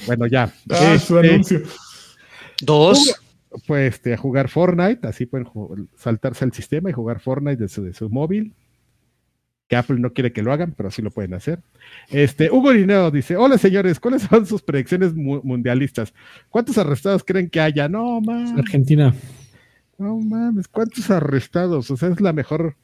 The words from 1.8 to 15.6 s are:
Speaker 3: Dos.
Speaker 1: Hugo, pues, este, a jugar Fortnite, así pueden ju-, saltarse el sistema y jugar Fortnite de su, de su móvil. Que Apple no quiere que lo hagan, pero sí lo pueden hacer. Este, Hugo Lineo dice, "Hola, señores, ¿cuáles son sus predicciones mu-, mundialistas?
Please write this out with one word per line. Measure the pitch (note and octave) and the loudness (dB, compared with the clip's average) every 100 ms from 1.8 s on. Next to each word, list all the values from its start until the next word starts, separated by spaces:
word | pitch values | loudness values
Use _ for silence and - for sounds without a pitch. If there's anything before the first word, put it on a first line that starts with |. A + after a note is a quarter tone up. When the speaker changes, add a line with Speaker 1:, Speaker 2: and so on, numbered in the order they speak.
| - - - _ _ - - - | -20 -20 -20 _ _ -20 -14 -6
Speaker 3:
Dos. | C#3 D3+ E3 C#4 C#4+ - _ _ _ | 2 6 6 6 4 -2 _ _ _
Speaker 1:
Hugo, | - - | -12 -4
pues, | C#3+ C3+ | 0 0
este, | - B2 | -2 -6
a | A#2 | -4
jugar | C3+ C3 C3 | -2 -2 0
Fortnite, | D#3 F#3 F3 F#3 B3 A2+ | 2 2 2 0 0 -6
así | - B2 | -8 -6
pueden | C3+ A#2+ | -6 -8
ju-, | A2 G2+ G2 F2+ _ | -12 -12 -12 -14 _
saltarse | B2 A2+ - - | -4 -2 -4 -4
el | C3 | -4
sistema | - - D3+ F#3+ | -4 -6 -4 -4
y | |
jugar | B2 A2+ A2 | -4 -6 -6
Fortnite | - C3+ C#3+ C3 | -6 -4 -4 -4
de | G2+ | -6
su, | - | -8
de | F#2 | -10
su | - A2 | -10 -6
móvil. | B2 D#3+ G#3 G#3+ _ _ _ _ _ _ _ _ _ _ _ _ | -4 -2 -4 -6 _ _ _ _ _ _ _ _ _ _ _ _
Que | |
Apple | A#2+ A#2+ B2 | -2 0 -2
no | A#2+ | -2
quiere | B2+ B2 | -2 -4
que | A2+ | -4
lo | G#2+ | -4
hagan, | D3 E3+ - | -4 -4 -8
pero | G2 | -10
sí | G#2+ | -8
lo | G#2+ | -8
pueden | A2 F#2 | -8 -8
hacer. | F2+ - E3+ _ _ - - _ | -8 -8 -8 _ _ -20 -20 _
Este, | C#3 C#3+ - D#3+ | 0 0 2 2
Hugo | B3+ C4+ | 4 4
Lineo | A#3 F#3+ G3+ E3+ | 4 4 4 2
dice, | C#3+ - F3+ | 0 -2 2
"Hola, | C4 B3 | 4 4
señores, | G3 G3 F#3 E3+ | 4 2 0 0
¿cuáles | A#3+ C4+ | -2 -2
son | G3 A3+ G3+ | 4 2 2
sus | G#3 | -4
predicciones | - C#3+ B2 F#3 F#3 | -2 -4 -2 0 0
mu-, | D#3+ C#3 C#3 | -2 -4 -4
mundialistas? | C3+ B2+ | -4 -2